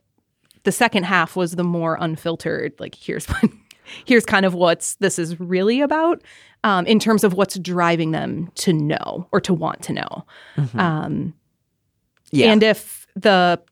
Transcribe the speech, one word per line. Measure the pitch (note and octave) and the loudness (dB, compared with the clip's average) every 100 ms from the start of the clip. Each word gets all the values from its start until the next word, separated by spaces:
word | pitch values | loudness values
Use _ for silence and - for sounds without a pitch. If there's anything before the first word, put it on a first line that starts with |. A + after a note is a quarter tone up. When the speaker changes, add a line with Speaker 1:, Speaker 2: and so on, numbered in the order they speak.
| _ _ _ _ _ _ | _ _ _ _ _ _
Speaker 1:
the | G3 | -4
second | - A#3 G#3 | 0 0 0
half | F3+ F#3 E3 F#3+ | 0 0 0 -2
was | E3+ | -4
the | F3 | -2
more | F3 E3+ E3 D#3+ | -2 -2 -2 -2
unfiltered, | E3+ D#3+ E3+ E3 D#3+ D#3+ - - | -4 -4 -6 -6 -4 -4 -6 -8
like, | - | -14
here's | - - - - | -12 -8 -6 -6
<laughs> | |
what, | - G#3+ - _ _ - - | 0 0 -2 _ _ -20 -8
here's | - A#3+ G#3+ | 2 4 4
kind | G3+ F#3+ | 2 2
of | |
what's, | F3 F3 E3+ - - | 2 2 2 -2 -2
this | G3 F3+ | -2 0
is | E3 E3+ | -4 -6
really | F3 F#3 G3 B3+ | -4 0 2 2
about, | C#4+ D#4 E4 E4 - - - _ | 2 2 0 0 -6 -20 -20 _
um, | A3 F#3+ F3 | 0 0 2
in | A3 | 2
terms | G#3+ G#3+ | 4 2
of | G#3 | 2
what's | F#3 F#3+ F#3+ | 2 -2 -2
driving | E3+ F3+ E3+ E3+ D#3+ | -6 0 2 2 0
them | D#3 B2+ A#2+ E3+ - | -2 -4 -6 -8 -4
to | - | 0
know | D#3+ D3 - - - F3+ | 2 0 -2 -6 -10 -4
or | F#3+ | -2
to | - | 0
want | E3+ D#3+ - | -2 -2 -6
to | - | -8
know. | - - - - - - - | -8 -8 -10 -16 -20 -10 -6
Speaker 2:
Mm-hmm. | C3+ - | -4 -2
Speaker 1:
Um, | F3 D#3 D3 D3 D3+ - _ _ _ _ _ _ _ _ _ | -2 -2 -4 -6 -6 -10 _ _ _ _ _ _ _ _ _
Speaker 2:
Yeah. | C#3+ A3 | 2 4
Speaker 1:
and | G#3+ | 6
if | A3 G#3 - - - | 4 2 -4 -20 -18
the | G3 G#3 F#3+ F3+ E3+ _ | -2 2 4 4 0 _